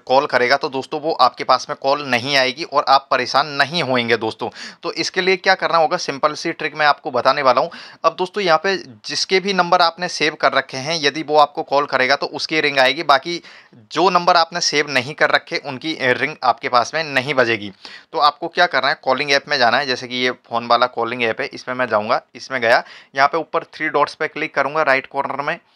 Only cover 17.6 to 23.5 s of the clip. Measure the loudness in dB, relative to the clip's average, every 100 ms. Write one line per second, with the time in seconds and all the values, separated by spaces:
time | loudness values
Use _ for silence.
17.6 | -6 -14 -20 -20 _ 0 0 0 -6 0
18.6 | 2 2 -2 -2 -2 -2 0 0 0 2
19.6 | 4 2 0 -4 -4 -2 -2 -4 _ -6
20.6 | 2 2 2 0 -6 -2 -2 -2 -6 -10
21.6 | -10 -6 -2 -2 0 -2 -4 -16 -10 -4
22.6 | 2 2 0 -12 -12 0 0 0 -4